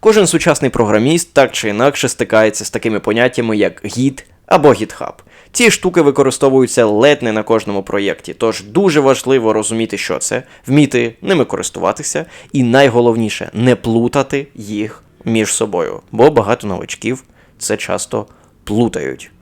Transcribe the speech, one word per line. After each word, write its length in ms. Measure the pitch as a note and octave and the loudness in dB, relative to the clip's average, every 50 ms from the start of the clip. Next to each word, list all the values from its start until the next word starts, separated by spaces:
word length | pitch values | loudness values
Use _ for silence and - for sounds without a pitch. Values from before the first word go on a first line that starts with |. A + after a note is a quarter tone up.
Кожен 260 | - A3 G#3+ A3 G3 | 4 4 4 4 4
сучасний 440 | E3 - D#3+ - F3 D3 - - C3 | 4 2 0 2 2 0 2 0 -2
програміст 640 | - - A#2 G#2 G#2+ G#2+ A2+ C#3 D#3+ E3+ - - _ | 0 0 0 2 2 2 2 2 0 0 -2 0 _
так 180 | C#3+ C#3 A#2+ | 2 2 2
чи 160 | - - - A2 | 0 -6 -6 -4
інакше 400 | G2+ G#2+ B2 C#3+ C#3 - - B2 | -2 0 0 0 0 0 -4 -4
стикається 560 | - - A#2+ G2+ A2 G#2+ A2 G#2+ G#2 - - | -4 -4 -4 2 2 4 4 2 0 -4 -10
з 60 | - | -6
такими 300 | - A2+ - A2+ A2 G2+ | -8 -4 -4 -2 -4 -2
поняттями, 560 | - - G#2+ A#2 B2 B2+ - - A#2 A2+ A2 | -2 -2 0 2 2 0 0 -2 -2 -2 0
як 280 | G#2 G2+ F#2 - - - | 0 0 -2 -2 -6 -12
Git 400 | G#2+ - A#2+ B2+ C#3 C3 - - _ _ _ _ | -10 -4 -2 -2 -2 -2 -4 -20 _ _ _ _
або 220 | - F#3 F3+ C#3+ D3 | 0 0 4 6 4
GitHub. 440 | A#2+ G2+ A2 - - - - - - - _ _ _ - - _ | 4 4 -2 -10 -8 -12 -12 -14 -14 -18 _ _ _ -20 -20 _
Ці 180 | _ - A#3 A3 | _ 2 2 2
штуки 300 | F3 - - F#3 F3 F3 | 2 2 -2 -2 0 2
використовуються 840 | D3+ C#3+ C3+ - C3+ C3+ B2+ - - C#3 C3 C3+ C3 A#2 - - A#2 | 2 2 4 2 2 0 2 2 0 2 4 4 2 2 2 0 2
ледь 380 | G#2+ G#2+ G#2 A2+ D3 D3 C#3 | 2 4 4 4 4 4 2
не 100 | B2 A2+ | 0 -4
на 100 | G#2+ A2 | -4 -4
кожному 400 | G#2+ - A2+ A2 G#2 - G2+ G2 | 0 0 0 0 0 -2 -6 -6
проєкті, 520 | F#2+ - - G2+ G2+ F#2+ D#2+ - - - D2+ | -6 -4 -4 -2 -2 -2 -4 -6 -10 -16 -6
тож 300 | _ - A2+ G#2+ - F#2+ | _ -2 -2 -2 -4 -10
дуже 360 | G#2 G#2+ D#3+ G3+ F#3+ D3+ D3+ | -4 -2 0 2 2 2 4
важливо 520 | C#3 C3+ C3 B2 - B2 C3+ C3 A2+ A2 | 4 2 2 0 0 0 0 2 2 2
розуміти, 460 | G#2+ A2 G#2+ - A2+ A2 A2+ G#2+ - G2 | 0 0 -2 -2 -4 -4 -4 -4 -4 -8
що 200 | - - F2 - | -6 -6 -6 -6
це, 240 | - - - B2 - _ - - _ | -4 -6 -6 -8 -8 _ -20 -20 _
вміти 480 | - C3 D3 D3 - - B2 A#2+ A#2 A2 _ | 0 2 2 2 4 2 0 -2 -2 -6 _
ними 220 | - - F#3+ D#3+ B2 | -4 -2 0 0 0
користуватися 800 | - - - - - - - F2+ F#2 G#2+ - D3+ - - C#3+ E3 - - - - _ | -2 -4 -8 -8 -8 -8 -4 -2 -2 -2 -2 -8 -8 -8 -8 -8 -10 -16 -20 -20 _
і, 100 | - C#3+ | -2 -2
найголовніше, 880 | B2+ A#2+ A#2 C3+ C#3 C3+ A2 A#2+ A#2+ A#2+ A2+ A#2 A2+ G#2+ - - - - | 0 2 4 4 4 4 4 4 2 2 2 0 -2 -4 -4 -8 -10 -10
не 240 | - G#2+ A#2 B2+ B2 | -6 -2 0 0 0
плутати 720 | - - A#2 A2+ A#2 A#2 A#2+ - C#3+ C3 C3+ - C#3 C#3+ C#3+ _ | 0 0 -2 0 0 0 0 0 -2 -2 -2 -4 -6 -6 -8 _
їх 480 | - G#2+ G2+ G#2+ G#2 G#2+ A2 - - _ _ _ _ - | -16 -12 -10 -8 -8 -8 -8 -10 -18 _ _ _ _ -6
між 300 | - A2+ A2+ G#2+ G2+ - | -2 0 0 0 0 -2
собою, 460 | - A2+ G#2+ F#2+ F2+ E2 - G1+ - _ _ | -4 -4 -2 -2 -4 -4 -4 -8 -12 _ _
бо 180 | - A2 A#2+ D#3 | 2 4 4 6
багато 360 | D3+ B2 G2+ G2 A#2+ - - | 6 4 0 0 -2 -2 -2
новачків 580 | G#2 F#2 - - - - - - A2+ B2+ C3 - _ _ _ _ _ _ _ | -8 -8 -8 -8 -10 -12 -8 -6 -6 -6 -6 -10 _ _ _ _ _ _ _
це 180 | - - G#2+ | -6 -6 -4
часто 500 | - - - F#2 G2 - - - A2 G#2+ _ - _ _ _ _ _ _ | -4 -4 -6 -6 -6 -6 -6 -6 -8 -8 _ -18 _ _ _ _ _ _
плутають. 680 | - G#2 A2+ A#2+ A2 - F2+ D2 C2 C2 - - - _ _ | -4 0 0 0 0 -2 -4 -8 -8 -8 -10 -16 -20 _ _